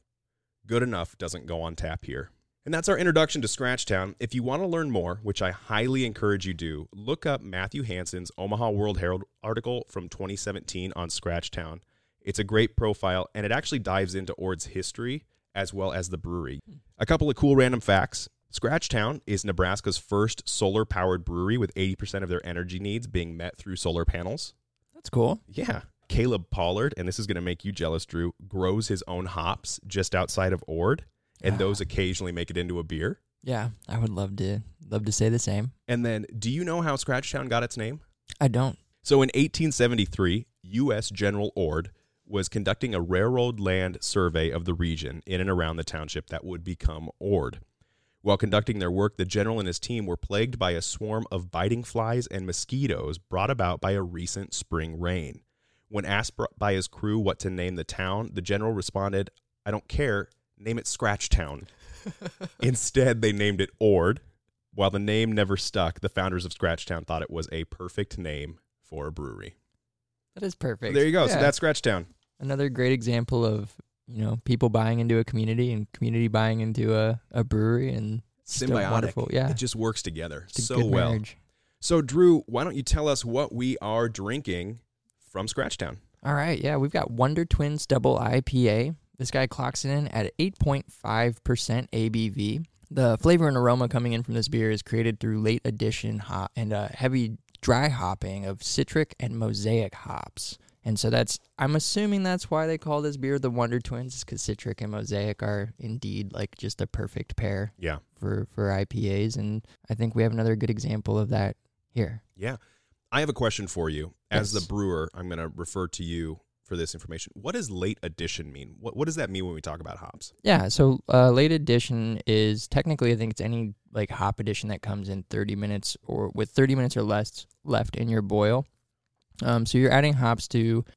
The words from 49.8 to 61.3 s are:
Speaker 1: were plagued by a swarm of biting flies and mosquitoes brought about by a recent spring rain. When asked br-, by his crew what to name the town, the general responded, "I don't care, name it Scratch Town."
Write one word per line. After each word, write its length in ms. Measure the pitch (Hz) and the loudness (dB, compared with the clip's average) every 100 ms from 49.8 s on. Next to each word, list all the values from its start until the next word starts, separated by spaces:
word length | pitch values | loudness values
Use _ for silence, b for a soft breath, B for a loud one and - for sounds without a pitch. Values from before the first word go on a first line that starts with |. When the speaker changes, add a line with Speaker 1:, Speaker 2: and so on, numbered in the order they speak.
| - 120 101 | -4 -4 -2
Speaker 1:
were 120 | 87 | -4
plagued 400 | - 101 117 120 | -2 0 0 0
by 120 | 92 | 0
a 100 | 85 | 0
swarm 440 | - - 107 110 113 | -4 -6 -4 -4 -4
of 200 | 95 90 | -6 -4
biting 320 | 82 95 117 | -2 0 0
flies 440 | 117 113 113 120 120 | -2 -2 0 -2 -2
and 180 | 98 92 | -6 -4
mosquitoes 720 | 85 - 131 143 - 76 82 | -6 -4 -2 0 -2 -4 -8
brought 320 | - 90 107 | -4 -2 0
about 300 | 135 90 85 | 0 0 0
by 120 | 95 | 0
a 100 | 98 | 0
recent 520 | 90 85 85 98 98 | -2 -6 -8 -8 -8
spring 460 | - - 82 80 80 | -10 -6 -4 -4 -4
rain. 420 | 87 90 73 - _ _ _ _ - | -2 -2 -4 -12 _ _ _ _ -6
When 160 | 104 | -4
asked 320 | 87 101 117 - | -2 -2 -2 -4
br-, 100 | 107 - | -6 -2
by 160 | 104 | 0
his 160 | 95 92 | 0 -2
crew 280 | - 107 110 | -4 -2 2
what 220 | 98 - | 2 0
to 100 | 98 | -4
name 260 | 90 90 90 | -4 -4 -4
the 80 | 80 | -8
town, 460 | - 92 101 113 | -4 -2 -2 -4
the 80 | 98 | -6
general 320 | 90 101 110 | -2 0 0
responded, 560 | 107 87 98 98 98 101 _ _ _ 104 | -2 -4 -2 0 0 -2 _ _ _ -4
"I 60 | |
don't 160 | 104 - | -4 -2
care, 400 | - 143 101 - _ _ _ | -2 0 0 -2 _ _ _
name 200 | 107 117 | -6 -4
it 80 | - | -4
Scratch 440 | - 117 101 | -2 0 0
Town." 380 | - | 2